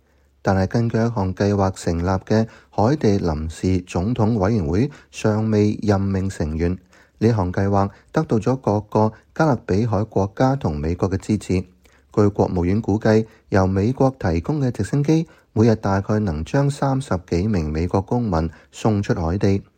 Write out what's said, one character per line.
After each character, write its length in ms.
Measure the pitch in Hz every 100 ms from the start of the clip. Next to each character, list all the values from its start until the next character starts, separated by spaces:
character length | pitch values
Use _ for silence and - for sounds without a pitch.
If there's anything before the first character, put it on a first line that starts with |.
| _ _ _ _
但 140 | - 95
係 120 | 95
根 220 | 120 117
據 80 | 113
一 40 |
項 340 | 113 110 95 90
計 180 | 101
劃 180 | 101 95
成 260 | - - 85
立 100 | 90
嘅 400 | 95 - 110 113 - _
海 260 | - 110 151
地 240 | 110 98
臨 300 | 87 78 80
時 300 | - 92 92
總 340 | - 90 101 123
統 220 | 107 117
委 180 | 92 117
員 120 | 78
會 220 | 92 143 - -
尚 380 | - 110 107 110
未 260 | 104 104 -
任 160 | 104 98
命 300 | 98 95 95
成 260 | - 78 80
員。 220 | 85 92 _ - _ -
呢 100 | 110
項 220 | 113 90
計 160 | 90 98
劃 220 | 98 98 - _
得 120 | 160
到 160 | 156 117
咗 160 | 120 135
各 240 | - 104
個 320 | - 110 110 - _ -
加 100 | 160
勒 100 | 117 -
比 200 | 98 117
海 180 | 98 -
國 260 | - 95 -
家 200 | 131 139
同 220 | 95 73
美 180 | 78 87
國 140 | 95
嘅 80 | 95
支 200 | - 104
持。 240 | - 92 - _ _ _ _
據 140 | - 104
國 220 | 107 98
務 140 | 90
院 180 | 87 104
估 180 | 113 104
計， 260 | 113 110 110 - -
由 180 | 101 92
美 240 | 98 107
國 240 | 135 135 -
提 220 | 98 82
供 220 | - 151
嘅 100 | 127
直 120 | -
升 200 | - 139
機 240 | 147 160 165 - _
每 160 | 107 117
日 80 | 107
大 240 | 104 98
概 200 | 98 107
能 240 | 104 78
將 260 | 80 139 143
三 320 | 139 139 131
十 160 | - 90 -
幾 180 | 87 107
名 240 | 95 76
美 160 | 78 87
國 140 | 98
公 220 | 98 123
民 260 | 113 80 82 - _
送 320 | - 117 104
出 100 | 101
海 240 | 110 82 98
地。 240 | 104 98 -